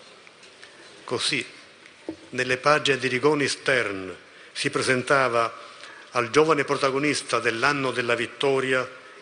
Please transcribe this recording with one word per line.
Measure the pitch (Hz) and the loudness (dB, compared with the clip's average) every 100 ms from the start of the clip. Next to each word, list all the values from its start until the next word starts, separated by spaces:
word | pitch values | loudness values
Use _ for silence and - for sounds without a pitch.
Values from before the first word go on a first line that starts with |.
| - - - - - - - - - - | -20 -20 -20 -20 -20 -20 -20 -20 -20 -20
Così, | - 123 - 135 - - - - - - - - - | -8 -4 -2 -2 -4 -12 -20 -20 -20 -16 -14 -14 -8
nelle | 123 127 131 | -4 -2 2
pagine | 147 151 147 131 | 4 4 2 0
di | 131 | 0
Rigoni | 123 143 151 131 | 2 2 2 0
Stern, | - - 127 104 98 92 85 - - - | -2 0 0 0 -6 -10 -12 -18 -20 -14
si | - 143 | -6 -4
presentava | 139 131 127 123 143 127 117 113 - - - - - - | 0 0 0 2 2 4 2 0 -4 -16 -18 -20 -20 -6
al | 123 117 | -4 2
giovane | 139 156 147 135 | 4 4 4 2
protagonista | 135 139 135 147 131 - 117 | 0 0 2 0 -2 -2 -2
dell'anno | 113 113 135 143 131 | 0 0 0 0 -2
della | 120 120 117 | -2 0 -2
vittoria | 117 - 139 135 131 131 123 - - - | -2 -2 0 2 2 0 -2 -10 -20 -16